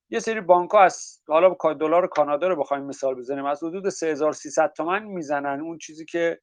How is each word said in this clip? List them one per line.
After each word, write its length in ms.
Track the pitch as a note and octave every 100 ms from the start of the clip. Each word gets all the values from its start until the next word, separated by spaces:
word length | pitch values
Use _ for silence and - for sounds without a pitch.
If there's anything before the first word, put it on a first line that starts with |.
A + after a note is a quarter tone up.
| -
یه 100 | A3+
سری 200 | A3+ G#3+
بانک 300 | E3+ F3+ F3
ها 100 | G#3
از، 420 | F3+ - - - -
حالا 260 | D#3 F#3
کا-، 200 | F3+ D#3+
دلار 320 | C#3+ D#3 F3 F3
کانادا 420 | D#3 D3 D3+ F#3
رو 80 | E3
بخوایم 280 | - C#3
مثال 300 | C#3 C3+ C3+
بزنیم، 300 | C3 B2 C#3
از 180 | C#3 C#3+
حدود 260 | E3 F#3+ F#3+
سه 180 | - D#3+
هزار 260 | C#3+ D3+
سیصد 400 | C#3 D3+ D#3+ D3+
تومن 300 | - D#3+ G3
می‌زنن، 560 | G#3+ F#3 D3 C#3+ C#3+ C#3
اون 180 | E3 D#3+
چیزی 260 | - D#3
که 360 | D#3 E3+ E3+ E3